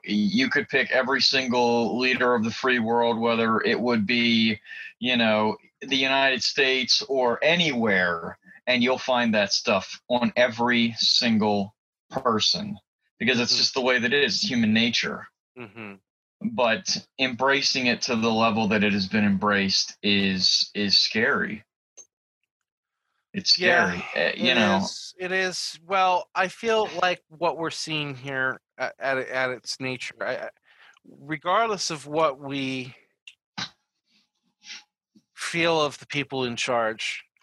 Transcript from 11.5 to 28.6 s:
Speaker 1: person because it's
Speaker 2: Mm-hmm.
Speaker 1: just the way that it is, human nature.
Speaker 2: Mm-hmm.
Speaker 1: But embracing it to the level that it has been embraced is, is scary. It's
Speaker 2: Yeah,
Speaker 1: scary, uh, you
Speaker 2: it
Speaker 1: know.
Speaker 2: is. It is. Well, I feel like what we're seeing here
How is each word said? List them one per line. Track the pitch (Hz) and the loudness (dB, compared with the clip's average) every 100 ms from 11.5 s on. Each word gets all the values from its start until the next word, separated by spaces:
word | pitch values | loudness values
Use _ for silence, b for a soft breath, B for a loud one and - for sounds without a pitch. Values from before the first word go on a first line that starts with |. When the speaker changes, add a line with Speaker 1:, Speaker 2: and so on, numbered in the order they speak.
| 104 98 - _ _ _ | 0 -2 -8 _ _ _
Speaker 1:
person | 131 123 107 - - 104 104 _ _ _ - | -4 -2 0 0 0 -4 -10 _ _ _ -4
because | 113 120 | 0 0
it's | 117 | 0
Speaker 2:
Mm-hmm. | - | 0
Speaker 1:
just | - | 0
the | 135 | 0
way | 127 123 | 0 2
that | 120 | 2
it | 143 | 2
is, | 131 95 | 0 0
human | 104 123 110 | -2 0 2
nature. | 110 117 113 - - - _ _ 123 | 2 2 0 -4 -6 -12 _ _ -18
Speaker 2:
Mm-hmm. | 113 117 104 98 _ _ _ _ 110 | -18 -14 -16 -16 _ _ _ _ -6
Speaker 1:
But | 117 117 107 - - - - | 0 0 0 -2 -6 -6 -6
embracing | 131 117 131 139 135 135 123 | -6 0 0 2 0 0 0
it | 117 | 0
to | - 117 | -2 0
the | 113 | 0
level | 110 113 110 101 | 2 2 2 0
that | 107 | 2
it | 104 | 2
has | 101 95 | 0 0
been | 107 | 2
embraced | 104 95 104 101 98 - - - | 2 2 2 2 2 0 -2 -4
is, | 104 101 98 92 - - - | 0 2 2 2 2 2 0
is | - 101 - | -2 0 2
scary. | - 110 123 113 - - - _ _ - _ _ _ _ _ _ _ _ _ _ _ _ _ | 2 0 0 0 -4 -8 -16 _ _ -20 _ _ _ _ _ _ _ _ _ _ _ _ _
It's | 202 - 175 | -6 0 2
Speaker 2:
Yeah, | 180 175 175 180 | 4 4 2 -2
Speaker 1:
scary, | - - 82 | -6 -2 -2
uh, | - | 0
you | 120 | 0
Speaker 2:
it | 123 | 4
Speaker 1:
know. | 104 98 | 4 2
Speaker 2:
is. | 95 - - - | 0 -6 -14 -10
It | 180 | -4
is. | 185 185 170 - 156 165 | -2 -2 -4 -8 -12 -4
Well, | 190 185 180 - | 2 2 2 -2
I | - 185 | -2 -4
feel | - 226 220 208 165 | -2 0 0 0 0
like | 180 175 _ | -2 -2 _
what | 156 165 143 | -4 -4 -2
we're | 160 | -6
seeing | - 165 151 147 | -6 -6 -4 -4
here | 127 135 131 131 117 | -8 -8 -2 -2 -4